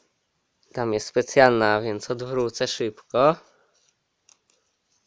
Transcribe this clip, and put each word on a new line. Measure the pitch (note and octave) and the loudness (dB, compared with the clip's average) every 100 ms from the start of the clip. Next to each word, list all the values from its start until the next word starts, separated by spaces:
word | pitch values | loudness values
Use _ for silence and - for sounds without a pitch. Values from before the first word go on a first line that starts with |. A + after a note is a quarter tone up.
| _ _ _ _ _ _ _ | _ _ _ _ _ _ _
Tam | - A#2 | -8 -4
jest | G#2+ - | -4 -4
specjalna, | - A#2+ - B2+ A#2+ G#2+ G#2+ | -4 0 4 6 6 2 0
więc | A2+ G#2 - | -2 -6 -8
odwrócę | A#2+ B2 C3 A#2 - B2+ | -10 -6 -4 -4 -4 -6
szybko. | - A#2 - _ A#2 C#3+ E3+ _ _ _ _ _ _ _ _ _ _ _ _ _ _ _ _ | -4 -8 -8 _ 0 2 0 _ _ _ _ _ _ _ _ _ _ _ _ _ _ _ _